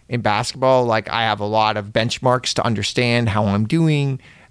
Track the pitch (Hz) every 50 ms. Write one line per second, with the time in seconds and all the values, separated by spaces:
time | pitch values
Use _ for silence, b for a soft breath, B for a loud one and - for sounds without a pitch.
0 | b b 123 120 101 107 104 107 120 - - 131 131 131 131 127 123 117 110 110
1 | 104 - - 117 113 110 107 101 104 104 107 110 107 107 107 107 101 104 - 113
2 | 113 120 - - 131 127 123 127 - - - - - 117 113 104 101 - - 127
3 | 123 120 120 120 120 107 98 107 107 101 98 104 110 107 160 165 165 156 151 143
4 | 143 139 131 127 B B B B B B